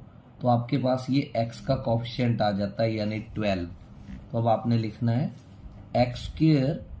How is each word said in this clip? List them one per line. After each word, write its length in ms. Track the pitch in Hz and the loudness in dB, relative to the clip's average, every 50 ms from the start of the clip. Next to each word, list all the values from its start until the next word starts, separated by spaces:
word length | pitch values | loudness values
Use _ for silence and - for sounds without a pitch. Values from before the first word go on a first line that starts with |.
| - - - - - - - - | -8 -16 -20 -20 -20 -20 -12 -2
तो 80 | - 120 | 2 2
आपके 300 | 120 117 120 - 147 127 | 4 2 2 0 -2 0
पास 280 | 120 127 131 123 - - | 2 2 0 0 0 2
ये 100 | 131 139 127 - - | 0 0 0 0 -2
एक्स 240 | 113 117 120 - - | -2 -2 -2 -4 -8
का 140 | - - 135 131 | -2 -2 0 0
coefficient 640 | - 123 113 117 - - - - 123 117 117 101 | 2 0 0 0 0 -4 -2 0 2 2 2 2
आ 80 | 107 104 | 2 2
जाता 300 | 101 98 101 98 - - | 2 0 -2 -2 0 0
है 120 | 117 113 110 | 0 0 0
यानी 240 | 107 104 107 110 107 110 - | 0 -2 -2 -2 -4 -6 -6
ट्वेल्व। 380 | - 107 107 101 95 90 87 87 - - - - - - - - - - - - | -6 -2 0 0 0 0 -2 -6 -10 -14 -16 -18 -18 -18 -14 -14 -14 -14 -12 -6
तो 60 | - 117 | -2 0
अब 80 | 113 117 | 2 4
आपने 300 | 110 - - 120 117 113 | 2 2 2 2 2 2
लिखना 340 | 110 107 - - 117 117 | 2 -2 -4 -2 0 2
है 200 | 117 131 160 - - - - - - - - - - - - - - 117 | 2 2 0 -2 -4 -10 -18 -20 -20 -18 -18 -18 -18 -18 -14 -2 2 2
x 260 | 123 123 - - - | 2 2 0 -8 -10
square 480 | - - - 156 160 151 135 127 135 - - - - - - | -8 -2 2 4 6 6 6 4 2 -2 -4 -8 -14 -16 -16